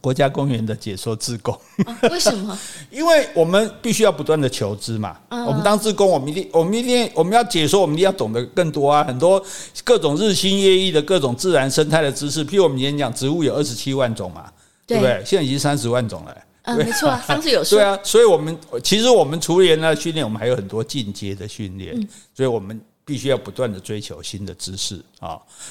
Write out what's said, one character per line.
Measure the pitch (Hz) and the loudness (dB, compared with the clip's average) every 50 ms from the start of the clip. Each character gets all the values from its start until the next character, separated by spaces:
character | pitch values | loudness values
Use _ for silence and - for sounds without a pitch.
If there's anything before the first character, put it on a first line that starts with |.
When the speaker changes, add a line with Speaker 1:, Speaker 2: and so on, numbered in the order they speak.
Speaker 1:
国 | - 131 131 | -2 -4 0
家 | 127 143 139 | 2 0 0
公 | 143 - 139 143 | 0 -2 -2 -2
园 | 131 113 113 | -2 -2 -2
的 | 110 107 | -4 -6
解 | 107 - 113 98 | -6 -8 -10 -10
说 | 92 - 120 113 | -8 -6 -6 -6
志 | 107 - - 120 110 | -6 -6 -8 -8 -6
工。 | - - 104 - - _ - - 196 | -6 -6 -6 -6 -10 _ -4 -4 -4
Speaker 2:
啊， | - 233 - - - | -4 -4 0 0 0
为 | 330 349 | 0 2
什 | - - 254 | 0 0 0
么？ | 202 190 220 190 202 - - - | 0 -6 -8 -10 -12 -12 -16 -16
Speaker 1:
<laughs> | - 147 - - | -18 -20 -16 -8
因 | 254 311 | -4 2
为 | 339 330 302 254 - - | 4 4 4 4 2 2
我 | 170 165 | 0 2
们 | 165 180 202 220 208 214 - | 4 4 2 2 0 -4 -6
必 | - 240 | -4 -2
须 | 208 - 214 | 0 4 4
要 | 208 180 | 2 2
不 | 143 151 | 0 0
断 | - 160 156 | 0 2 2
地 | 143 | 2
求 | 127 - - 113 101 104 | 0 -2 -2 -4 -4 -6
知 | 101 - - 113 110 | -6 -8 -6 -6 -4
嘛。 | 107 95 82 - _ _ | -4 -6 -8 -12 _ _
Speaker 2:
嗯。 | - 240 240 | -10 -8 -4
Speaker 1:
我 | - 139 | -2 -2
们 | 139 165 | 0 2
当 | 202 208 208 | 2 2 2
志 | 214 214 | 0 -2
工， | 208 - 202 | 0 2 4
我 | 190 180 147 | 4 4 2
们 | 131 143 | 0 -4
一 | 151 | -6
定， | 185 190 - - | -6 -8 0 0
我 | 165 160 | 2 2
们 | 170 208 | 2 0
一 | 233 240 | -2 0
定， | 254 247 247 233 - - | 0 0 0 0 0 0
我 | - 160 | 0 0
们 | 175 208 | 2 4
要 | 233 240 | 2 2
解 | - - 170 156 | 2 0 0 0
说， | 147 - 202 | 2 4 2
我 | 190 | 2
们 | 156 147 | 2 2
一 | |
定 | 160 185 | 2 2
要 | 190 190 | 2 2
懂 | - 127 107 | 0 -4 -4
得 | 110 120 123 | -2 -4 -6
更 | 117 - 190 180 160 | -4 -2 -2 -2 0
多 | 151 156 139 139 | 0 0 2 4
啊。 | 147 147 147 | 4 4 2
很 | - 127 127 | 0 -2 2
多 | 143 175 190 196 - - - - - - _ - - | 4 4 4 4 0 -4 -16 -16 -16 -16 _ -12 0
各 | - 247 208 | 2 2 2
种 | 151 147 143 | 4 0 0
日 | 156 208 220 190 | 2 2 2 2
新 | - - 190 190 196 | 2 2 2 2 4
月 | 196 190 190 | 4 6 4
异 | 185 190 190 165 | 4 4 2 0
的 | 156 | 0
各 | 147 147 190 180 | 0 2 0 2
种 | 143 131 120 | 2 0 -2
自 | 117 - 185 175 | -2 -2 0 2
然 | 147 131 135 | 2 2 2
生 | 131 - 156 147 | 2 0 0 2
态 | 156 160 156 | 2 2 2
的 | 143 127 | 2 -2
知 | - 143 147 | -4 -6 -4
识， | 131 156 151 | -4 -4 -4
譬 | 135 170 | -2 2
如 | 202 190 | 4 4
我 | 160 | 4
们 | 139 | 4
今 | 131 131 | 0 -2
天 | 139 143 147 | -2 -2 -2
讲 | 143 123 110 | -4 -4 -4
植 | - 127 135 | -4 -2 -2
物 | 147 175 160 | 0 0 0
有 | 131 107 | 0 0
二 | 131 147 | 0 -2
十 | 131 120 | -2 -4
七 | 107 - 139 135 | -8 -6 -4 -2
万 | 135 131 120 113 | 0 0 0 -2
种 | 110 131 113 | -4 -8 -10
嘛， | 82 85 80 - _ _ _ _ _ _ _ | -10 -14 -18 -20 _ _ _ _ _ _ _
Speaker 2:
对。 | - 233 226 | -2 0 2
Speaker 1:
对 | |
不 | 202 | 4
对？ | 127 120 95 98 | 4 2 0 0
现 | - - 196 | 0 0 0
在 | 156 | 2
已 | 131 | 0
经 | 131 143 | -2 -2
三 | - 147 143 | 0 0 -2
十 | 139 110 117 | 0 0 0
万 | 117 123 123 | 0 0 0
种 | 110 95 85 80 | -2 -6 -10 -14
了。 | 71 67 - - _ _ _ _ | -16 -20 -20 -20 _ _ _ _
Speaker 2:
嗯， | - 240 | -4 -2
Speaker 1:
对。 | 226 226 | -2 0
Speaker 2:
没 | 226 - | 0 -2
错 | - 302 294 | 0 0 0
啊， | 262 240 - | 0 0 -2
上 | - - 302 | -4 -4 -2
次 | 311 330 | 0 2
有 | 254 185 143 | 2 2 4
说。 | - 196 208 | 4 6 6
Speaker 1:
<laughs> | |
对 | 208 | 6
啊， | 196 196 190 - | 4 2 -2 -4
所 | - - 214 | 2 4 6
以 | 240 | 8
我 | 220 180 | 8 6
们， | 156 151 156 165 165 - - - 120 - | 4 2 -2 -8 -10 -12 -10 -10 -6 0
其 | - 190 214 | 0 2 4
实 | 226 247 | 6 6
我 | 254 208 160 | 6 6 6
们 | 139 151 165 | 2 0 -6
除 | - - 165 180 | -2 0 4 6
了 | 190 | 6
原 | 175 160 156 | 6 6 4
来 | 160 160 156 | 4 0 0
的 | 151 | 0
训 | - 170 160 | -2 -6 -4
练， | 156 143 | -4 -4
我 | 110 | -4
们 | 110 107 | -4 -2
还 | 107 120 | 0 0
有 | 127 | 0
很 | 117 101 95 | -2 -2 -6
多 | 101 110 117 | -6 -6 -6
进 | 139 - 143 117 101 | -4 -6 -8 -6 -6
阶 | 98 - - 101 98 | -8 -10 -8 -10 -8
的 | 101 - 107 | -10 -12 -14
训 | - - 107 95 92 98 | -12 -10 -10 -10 -10 -12
练， | 95 - - 247 | -12 -10 -8 -8
Speaker 2:
嗯。 | 214 208 - - - _ _ | -8 -8 -10 -20 -20 _ _
Speaker 1:
所 | - 135 | -2 -2
以 | |
我 | 131 120 110 | -2 -2 -2
们 | 95 95 110 110 - _ _ _ _ | -6 -8 -14 -16 -18 _ _ _ _
必 | - 147 | -10 -8
须 | 123 - 139 | -8 -2 -2
要 | 131 120 | -2 -2
不 | - - | -2 -8
断 | 95 - 127 120 101 | -8 -6 -6 -6 -6
地 | 92 | -8
追 | 95 - 110 104 | -10 -10 -10 -8
求 | 101 - 85 73 - | -8 -12 -14 -14 -14
新 | - - 95 101 | -12 -10 -10 -10
的 | 92 90 | -12 -12
知 | _ - 90 92 | _ -12 -12 -8
识 | 92 - - 104 85 - _ _ _ | -8 -8 -8 -8 -10 -16 _ _ _
啊。 | - 85 80 - _ _ - - - - | -14 -14 -14 -14 _ _ -20 -20 -20 -20